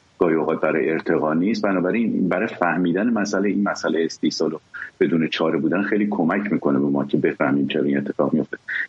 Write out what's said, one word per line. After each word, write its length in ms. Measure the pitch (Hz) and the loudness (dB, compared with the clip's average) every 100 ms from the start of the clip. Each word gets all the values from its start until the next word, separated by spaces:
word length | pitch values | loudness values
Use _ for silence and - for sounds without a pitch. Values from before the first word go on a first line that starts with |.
| _ - | _ 0
گاهی 160 | 87 | 2
اوقات 260 | 80 73 78 | 2 2 0
برای 300 | 78 76 69 | 0 0 0
ارتقا 440 | 80 - 82 76 | 0 0 0 2
نیست. 280 | 80 95 107 | 2 0 0
بنابراین 640 | 104 95 87 107 113 92 92 | 0 0 0 0 0 0 0
برای 180 | 90 113 | 0 -2
فهمیدن 640 | - 87 85 87 90 117 | 0 0 2 2 2 0
مسئله، 380 | 110 98 98 101 | 0 0 0 0
این 140 | 101 | 0
مسئلهٔ 420 | 98 - 82 82 | -2 -2 -2 0
استیصال 480 | 82 - 80 - 80 | -2 -2 -4 -2 -2
و 60 | 78 - - - - | -4 -10 -16 -12 -2
بدون 280 | 82 82 78 | 2 2 0
چاره 300 | - 80 80 | 0 0 0
بودن 240 | - 90 | 0 0
خیلی 260 | 101 104 - | 0 0 0
کمک 420 | - 82 101 - | 0 0 0 0
می‌کنه 260 | 76 73 69 | -2 0 0
به 80 | 71 | 0
ما 180 | 69 | 0
که 120 | 69 76 | 0 0
بفهمیم 520 | 78 - 71 71 69 | 0 0 0 0 0
چرا 140 | 78 | 0
این 160 | 71 69 | 0 0
اتفاق 340 | 69 - 71 | -2 -2 0
میفته. 260 | - 71 - - - | 0 -2 -8 -8 -8